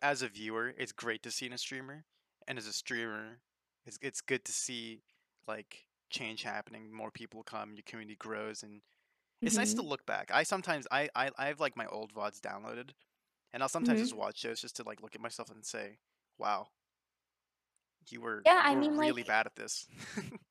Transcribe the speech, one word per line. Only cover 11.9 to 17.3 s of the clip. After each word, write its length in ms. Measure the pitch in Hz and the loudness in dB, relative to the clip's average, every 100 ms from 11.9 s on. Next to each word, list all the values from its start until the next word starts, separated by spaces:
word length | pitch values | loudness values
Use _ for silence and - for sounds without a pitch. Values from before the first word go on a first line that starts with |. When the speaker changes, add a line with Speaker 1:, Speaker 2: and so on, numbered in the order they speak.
| 107 107 | -4 -6
Speaker 1:
vods 260 | 107 104 - | -2 -4 -4
downloaded, 500 | 110 101 113 117 135 - _ _ _ _ _ | -8 -6 -6 -8 -10 -16 _ _ _ _ _
and 100 | 123 | 0
I'll 60 | 135 | 2
sometimes 300 | 165 240 220 | 4 6 6
just 140 | 247 | 4
Speaker 2:
Mm-hmm. 20 | 107 | 0
Speaker 1:
watch 280 | 104 - | -2 -2
those 180 | 117 113 | -4 -4
just 160 | 120 - | -6 -8
to, 60 | |
like, 180 | 110 107 | -8 -8
look 140 | 107 110 | -10 -8
at 60 | |
myself 300 | 113 - 110 | -8 -8 -10
and 140 | 107 - | -10 -8
say, 340 | 110 101 107 _ _ _ - | -6 -6 -10 _ _ _ -2
"Wow." 300 | 104 98 - _ _ _ _ _ _ | 2 2 0 _ _ _ _ _ _